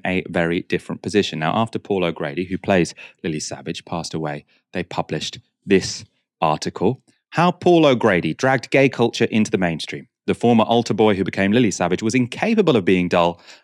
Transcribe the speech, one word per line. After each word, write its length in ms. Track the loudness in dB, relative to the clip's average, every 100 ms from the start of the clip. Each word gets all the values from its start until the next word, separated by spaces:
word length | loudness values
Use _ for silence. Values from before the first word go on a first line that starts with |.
| -2
a 180 | -4 -2
very 320 | -2 0 -2
different 380 | -2 -6 -4 -10
position. 380 | -2 0 0 -2
Now, 160 | -2 -2
after 240 | -2 -6
Paul 240 | -4 -2
O'Grady, 420 | -2 -4 -6 -6 -6
who 120 | -6
plays 360 | 0 2 2 -4 -20 _
Lily 160 | -8 -6
Savage, 440 | -8 -12 -12 -12 -10
passed 280 | -10 -8
away, 320 | -8 -8 -10 _ _ _
they 100 | -10
published 560 | -8 -8 -6 -6 -8 -12 _ _ 0
this 380 | 0 0 -10 -16 _ _ -4
article. 640 | -2 -2 -6 -2 -2 -2 _ _ _
How 220 | 0 0
Paul 340 | 2 4 4 4
O'Grady 480 | 4 4 2 0 -2
dragged 340 | 0 0 0
gay 200 | 2 2
culture 360 | 2 -2 0 0
into 240 | 0 0
the 80 | 0
mainstream. 500 | -2 -4 -8 -12 -14 _ -6
The 80 | 0
former 300 | 4 4 4
altar 280 | 2 0
boy 220 | 2 2 2
who 80 |
became 280 | -2 0 0
Lily 200 | 2 2
Savage 320 | 0 -2 0
was 100 | 0
incapable 640 | -2 -2 -2 -2 2 4 2
of 100 | 4
being 220 | 2 2
dull 340 | 2 2 -2 -14 -20